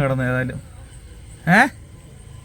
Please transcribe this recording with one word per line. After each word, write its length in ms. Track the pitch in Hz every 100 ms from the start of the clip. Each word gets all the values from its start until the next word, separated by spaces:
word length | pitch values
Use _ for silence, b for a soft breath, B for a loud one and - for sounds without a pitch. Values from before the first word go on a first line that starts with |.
കിടന്ന് 220 | 139 131 127
ഏതായാലും, 280 | 127 127 - - - - - - - - - -
ഏ? 60 | 196 269 - - - - - - -